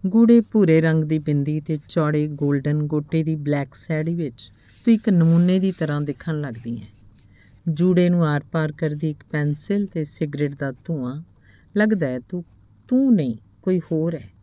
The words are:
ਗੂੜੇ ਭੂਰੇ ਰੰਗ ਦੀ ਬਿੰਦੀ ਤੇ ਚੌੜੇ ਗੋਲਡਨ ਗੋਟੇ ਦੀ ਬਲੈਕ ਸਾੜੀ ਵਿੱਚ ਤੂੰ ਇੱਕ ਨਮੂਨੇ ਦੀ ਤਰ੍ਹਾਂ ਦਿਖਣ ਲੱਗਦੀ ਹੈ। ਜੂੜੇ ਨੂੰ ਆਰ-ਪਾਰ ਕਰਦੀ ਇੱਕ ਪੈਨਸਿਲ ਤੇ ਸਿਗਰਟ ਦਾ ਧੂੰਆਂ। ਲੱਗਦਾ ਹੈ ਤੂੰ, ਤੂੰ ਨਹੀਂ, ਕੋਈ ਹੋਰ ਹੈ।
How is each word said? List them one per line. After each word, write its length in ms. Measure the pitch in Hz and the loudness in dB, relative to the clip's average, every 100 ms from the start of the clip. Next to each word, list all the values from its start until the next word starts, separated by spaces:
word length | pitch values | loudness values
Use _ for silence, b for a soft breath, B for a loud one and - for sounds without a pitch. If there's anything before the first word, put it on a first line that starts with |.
| 190 | 0
ਗੂੜੇ 360 | 214 233 233 | 4 6 6
ਭੂਰੇ 400 | 220 220 180 160 | 4 2 4 4
ਰੰਗ 220 | 160 160 | 4 2
ਦੀ 160 | 156 156 | 0 -2
ਬਿੰਦੀ 420 | 147 147 139 151 | 0 -2 0 -4
ਤੇ 180 | 151 151 - | -4 -8 -4
ਚੌੜੇ 400 | - 151 151 151 | -2 0 0 -2
ਗੋਲਡਨ 600 | 143 143 143 139 151 151 | -2 -2 -2 -2 -2 -2
ਗੋਟੇ 360 | 151 147 165 | -4 -2 -2
ਦੀ 120 | 156 156 | -2 -4
ਬਲੈਕ 400 | 143 143 135 - | -2 -4 -4 -10
ਸਾੜੀ 400 | - 156 160 170 | -6 -4 -4 -4
ਵਿੱਚ 360 | 151 113 - b b - - | -6 -10 -20 b b -4 2
ਤੂੰ 80 | |
ਇੱਕ 160 | 220 226 | 2 4
ਨਮੂਨੇ 500 | 180 165 170 175 185 | 4 6 6 4 2
ਦੀ 120 | 190 | 0
ਤਰ੍ਹਾਂ 300 | 180 151 147 | -2 -4 -4
ਦਿਖਣ 400 | 147 143 - 156 | -4 -8 -6 -6
ਲੱਗਦੀ 400 | 143 117 120 117 | -6 -10 -10 -10
ਹੈ। 60 | 98 - - - b b b b - | -12 -20 -20 -20 b b b b -6
ਜੂੜੇ 420 | 151 180 180 180 | 0 2 4 4
ਨੂੰ 160 | 175 160 | 2 2
ਆਰ-ਪਾਰ 460 | 180 - 165 156 | 0 -2 -4 -4
ਕਰਦੀ 380 | 151 156 147 160 | -2 -6 -4 -6
ਇੱਕ 140 | 147 - | -6 -8
ਪੈਨਸਿਲ 540 | 156 147 147 - 202 196 | -4 -2 -4 -4 -4 -2
ਤੇ 180 | 170 | -6
ਸਿਗਰਟ 480 | 147 - 151 143 147 139 | -8 -6 -6 -4 -4 -4
ਦਾ 120 | 139 | -8
ਧੂੰਆਂ। 520 | 131 - 160 123 139 165 _ b b b 202 | -8 -8 -6 -6 -10 -14 _ b b b 0
ਲੱਗਦਾ 300 | 214 214 147 | 0 0 -2
ਹੈ 120 | 127 | -4
ਤੂੰ, 240 | - 175 170 _ _ _ _ | -8 -12 -12 _ _ _ _
ਤੂੰ 280 | 254 269 220 | 0 4 2
ਨਹੀਂ, 220 | 135 110 _ _ | 2 -6 _ _
ਕੋਈ 180 | - 185 | -2 -2
ਹੋਰ 360 | - 160 160 165 | -2 -4 -2 -6
ਹੈ। 140 | - _ | -12 _